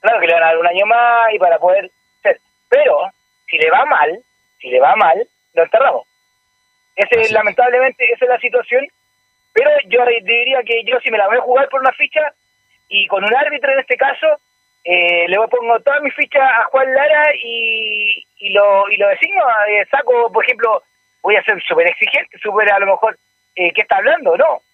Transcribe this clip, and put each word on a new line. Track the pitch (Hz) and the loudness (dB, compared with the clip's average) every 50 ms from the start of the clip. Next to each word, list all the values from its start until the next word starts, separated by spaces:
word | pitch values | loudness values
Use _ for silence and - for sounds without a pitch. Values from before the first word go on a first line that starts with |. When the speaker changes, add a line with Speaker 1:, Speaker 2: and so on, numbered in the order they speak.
Speaker 1:
Claro | - - 175 185 | 0 0 0 0
que | 170 | 0
le | 165 170 | 0 2
van | 170 | 2
a | 165 | 2
dar | 160 165 165 | 2 2 2
un | 170 | 0
año | 175 175 185 202 | 0 0 0 0
más | 214 226 233 240 240 233 233 233 226 | 2 2 2 2 2 2 2 2 0
y | 214 208 | 2 4
para | 190 175 170 156 | 4 4 4 2
poder | 175 180 185 202 190 185 _ _ _ _ _ _ | 2 2 2 2 0 -4 _ _ _ _ _ _
ser. | _ 208 180 - _ _ _ _ _ _ | _ -2 -2 -2 _ _ _ _ _ _
Pero, | 233 277 302 - 147 147 175 190 - _ _ _ _ _ _ - | 2 2 4 2 2 0 -2 -4 -10 _ _ _ _ _ _ -8
si | - | -2
le | 156 156 160 | 0 2 2
va | 170 208 262 | 2 2 2
mal, | 294 277 180 147 151 170 226 _ _ _ _ _ _ _ _ | 2 0 0 0 0 -2 -8 _ _ _ _ _ _ _ _
si | - - | -10 -2
le | 127 127 | 0 2
va | 135 151 190 | 4 4 4
mal, | 214 202 165 165 196 240 _ _ _ _ _ _ | 4 4 2 2 0 -2 _ _ _ _ _ _
lo | 165 | -2
enterramos. | 165 - - 226 269 262 160 117 - _ _ _ _ _ _ _ _ _ _ _ _ _ _ _ _ _ _ | 0 2 2 2 2 2 0 -2 -8 _ _ _ _ _ _ _ _ _ _ _ _ _ _ _ _ _ _
Ese, | - - - 247 | -6 -2 0 0
Speaker 2:
Así | 226 226 | 0 0
es. | 220 | 0
Speaker 1:
lamentablemente, | 220 220 208 208 196 - 247 247 247 247 262 262 - _ 254 226 | 0 0 0 0 0 0 0 2 2 2 0 0 0 _ -2 -2
esa | 240 - 262 | 0 0 0
es | 247 | 0
la | 247 233 | 0 -2
situación. | - 240 - 247 233 - 240 254 277 - _ _ _ _ _ _ _ _ _ _ _ _ _ | -2 -2 -2 -2 -2 0 -2 -2 -2 -4 _ _ _ _ _ _ _ _ _ _ _ _ _
Pero | 427 508 554 302 285 - | 0 2 4 2 2 0
yo | 190 202 240 247 | 0 0 0 2
re-, | 240 233 233 | 2 0 -2
diría | 190 190 233 233 240 254 269 254 240 | -2 -2 -2 -2 0 -2 -2 -4 -2
que | 233 233 233 214 | -2 -4 -4 -4
yo, | 208 247 247 | -4 -4 -4
si | - 262 | -2 -2
me | 226 214 | -2 0
la | 202 196 | 0 0
voy | 226 247 | 0 -2
a | |
jugar | - 233 247 262 277 269 | 0 0 0 0 0 0
por | 269 269 | -2 -2
una | 262 262 | -2 -2
ficha, | 254 - 294 - - 311 302 285 - _ _ _ _ _ _ _ _ _ _ _ | -2 -2 -6 -4 -2 -4 -4 -4 -8 _ _ _ _ _ _ _ _ _ _ _
y | 202 202 202 | -4 -4 -2
con | 196 196 196 196 | -2 -4 -4 -2
un | 208 226 | -2 0
árbitro | 262 302 302 294 277 285 277 | 0 -2 -2 -4 -4 -4 -2
en | 269 269 | -2 -2
este | 254 - 247 | -2 -2 -2
caso, | 247 262 277 269 - - 311 302 294 _ _ _ _ _ _ _ _ _ | 0 0 -2 -2 -2 -2 -2 -2 -2 _ _ _ _ _ _ _ _ _
eh, | 170 180 175 175 175 175 170 175 175 | -2 0 0 0 0 0 0 0 0
le | 180 202 220 220 | 0 -2 0 0
pongo | 240 247 233 233 233 220 | -2 -4 0 0 -2 0
todas | - 277 277 294 | 0 -2 -2 0
mis | 302 269 - | -2 -4 -4
fichas | - 294 - - 277 | -4 -6 -2 0 2
a | 277 269 240 233 220 | 2 2 2 0 -2
Juan | - - 262 262 262 262 | 0 0 0 0 2 0
Lara | 269 285 302 311 302 302 302 285 - | 0 2 2 2 2 2 0 0 -2
y, | 240 233 233 233 226 226 220 220 220 214 214 214 208 208 190 - - _ _ _ | -6 -10 -8 -6 -4 -4 -4 -4 -6 -6 -6 -6 -4 -4 -6 -6 -8 _ _ _
y | 202 202 | -12 -4
lo, | 196 202 202 202 196 196 202 196 | 0 2 2 4 4 2 0 0
y | 208 196 | -2 0
lo | 202 202 | 0 0
designo, | 196 - - 311 392 381 320 254 226 214 208 208 | 0 -2 -4 -4 -2 0 0 0 0 0 0 0
eh, | 208 208 190 _ | 0 -2 -2 _
saco, | - 277 285 - 247 240 233 233 | -2 -2 0 0 0 0 0 0
por | 185 220 226 | 0 -2 0
ejemplo, | 247 247 214 233 226 214 180 _ _ _ _ _ _ _ _ | 0 -2 -2 -2 -2 -2 -4 _ _ _ _ _ _ _ _
voy | - 185 208 | -4 0 0
a | 196 | 0
ser | - - 208 175 - | 0 -2 -4 -4 -4
súper | - 170 156 170 175 | -2 0 0 0 0
exigente, | 165 - - - - 285 311 _ - 185 | 0 -2 -4 -4 -4 -4 -6 _ -16 -10
súper | - 208 196 208 214 208 | -10 -4 -2 0 0 2
a | 202 196 | 0 0
lo | 196 | 2
mejor, | 196 190 - 214 226 233 _ _ _ _ _ _ _ _ | 0 0 0 0 -4 -4 _ _ _ _ _ _ _ _
eh, | 185 180 170 165 | -4 -4 -2 -2
¿qué | 214 | -2
está | 220 _ 208 | -2 _ -2
hablando? | 196 202 262 320 349 285 190 165 | 0 2 0 0 0 0 0 2
No. | 185 277 320 262 - _ _ | 2 2 0 0 -4 _ _